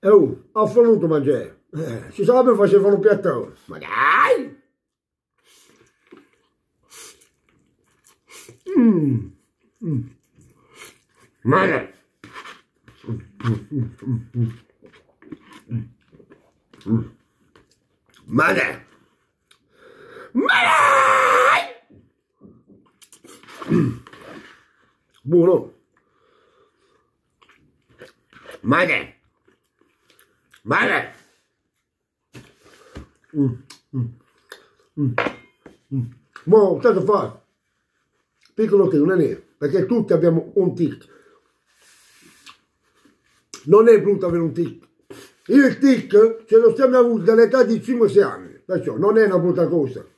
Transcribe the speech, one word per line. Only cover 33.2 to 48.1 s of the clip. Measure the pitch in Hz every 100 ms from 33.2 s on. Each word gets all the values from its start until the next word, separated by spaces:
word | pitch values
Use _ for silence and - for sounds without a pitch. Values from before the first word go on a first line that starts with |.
| _ 156
Mm, | 139 120 - - _ 135
mm, | 120 - _ _ _ - _ _ _ -
mm, | 139 - - - _ _ - _ _
mm. | 135 120 - _ -
Mo, | - 214 202 156
tanto | 240 190
fa, | 190 202 135 - _ _ _ _ _ _ _ _ _ _ _
piccolo | - 220 202 185
che | 156
non | 151
è | 190
nero, | 151 104 _ _
perché | 143 131 185
tutti | 240 -
abbiamo | 165 170 165 - -
un | 180
tic. | - 160 - - _ _ _ _ _ _ _ _ _ _ _ - _ - - _ _ _ _ _ _ _ _ _ - 139
Non | 202 226
è | 220
brutto | 196 202 180
avere | 170
un | 165
tic. | 143 170 - _ _ _ - - _ -
Io | 240 269
il | -
tic | 277 240 - 208 226 226 -
ce | 220
lo | 226
stiamo | - 262 254
avuti | 240 226
dall'età | 170 220 226 262
di | 214 220
cinque | - 247
sei | 214